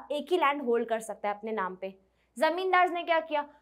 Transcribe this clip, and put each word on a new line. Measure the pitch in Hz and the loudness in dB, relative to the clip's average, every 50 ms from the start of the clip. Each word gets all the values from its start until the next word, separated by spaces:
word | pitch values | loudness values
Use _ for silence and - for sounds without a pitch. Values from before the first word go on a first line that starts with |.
| - - | 0 -4
एक | 285 294 285 - | -4 -4 -2 0
ही | 359 | 2
लैंड | 359 302 269 285 294 | 2 4 2 2 0
होल्ड | 269 240 233 233 233 226 | 0 0 2 2 2 0
कर | 226 226 | -2 -4
सकता | 220 - 202 - - 208 | -4 -6 -8 -4 -4 -4
है | 208 | -4
अपने | 208 220 220 | -4 -6 -6
नाम | 220 214 190 185 185 | -4 -2 -2 -4 -4
पे। | 185 196 190 190 _ _ _ _ _ _ _ - | -8 -10 -10 -12 _ _ _ _ _ _ _ -4
जमींदार | 233 302 320 330 359 381 370 359 359 359 359 | 0 0 0 2 0 0 2 4 4 4 4
ने | 339 349 339 | 2 -2 0
क्या | 339 330 320 | 0 2 0
किया, | 320 320 302 294 294 - - _ | 0 0 -2 -2 -4 -4 -10 _